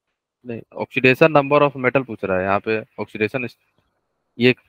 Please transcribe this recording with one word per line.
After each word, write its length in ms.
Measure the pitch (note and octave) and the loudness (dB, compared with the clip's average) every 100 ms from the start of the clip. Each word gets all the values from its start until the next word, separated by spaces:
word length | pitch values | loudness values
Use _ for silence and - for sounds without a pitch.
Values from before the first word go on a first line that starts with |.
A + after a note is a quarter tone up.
| _ _ _ _ B2 | _ _ _ _ -14
नहीं, 160 | A2+ | -14
oxidation 680 | - - G#2 C3+ B2+ B2+ D#3+ | -14 -10 -8 0 2 4 4
number 400 | D3 C#3 D3 C#3+ | 4 2 2 2
of 80 | C3+ B2+ | 0 -2
metal 200 | C3+ A#2+ | -2 -4
पूछ 180 | G#2+ | -6
रहा 140 | F#2+ F#2 | -4 -2
है 60 | |
यहाँ 160 | F#2+ G2+ | 0 -2
पे, 220 | A2 A2 | -2 -6
oxidation 640 | A2 - G#2+ G#2 G#2+ C3 B2 | -6 -12 -12 -6 -6 -6 -10
इस-, 140 | - _ _ _ _ _ _ _ - | -14 _ _ _ _ _ _ _ 0
ये 160 | B2 A#2+ | 2 2